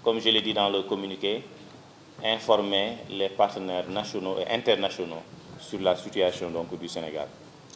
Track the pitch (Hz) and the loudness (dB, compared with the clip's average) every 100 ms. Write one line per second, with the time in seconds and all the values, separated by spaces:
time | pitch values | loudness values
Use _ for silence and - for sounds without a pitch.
0 | - 113 113 110 101 107 101 98 95 98 | 2 2 4 2 2 2 4 2 0 -2
1 | 98 95 98 110 - - - - - - | -2 -2 -2 -2 -4 -18 -18 -20 -20 -20
2 | - - 110 113 - 104 101 98 104 117 | -20 -6 -2 0 6 6 6 2 0 -4
3 | - 98 98 - 101 101 92 90 87 98 | -8 -2 -2 4 2 2 -4 -2 -2 -4
4 | 104 107 92 95 90 113 120 101 98 - | -4 -4 -2 -2 0 0 4 4 2 -2
5 | 85 82 - - - - - 101 95 90 | -6 -6 -12 -18 -18 -16 -10 0 2 2
6 | 104 101 90 87 87 82 82 87 85 85 | -2 2 2 2 -4 -4 -6 -8 -8 -8
7 | 80 76 71 - - - - | -6 -6 -8 -12 -20 -20 -20